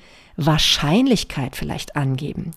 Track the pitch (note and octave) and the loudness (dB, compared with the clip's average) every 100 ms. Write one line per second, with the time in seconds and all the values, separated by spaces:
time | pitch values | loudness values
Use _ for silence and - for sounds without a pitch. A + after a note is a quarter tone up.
0 | - - - - C#3 D3+ - - D3 G3 | -14 -20 -16 -2 2 2 2 0 2 4
1 | C4+ A3 - - C3 - C#3+ D#3+ - D3 | 4 2 0 -6 -6 -6 -6 -6 -6 -4
2 | C3+ C3 D3 - E3 | -2 -2 -4 -8 -8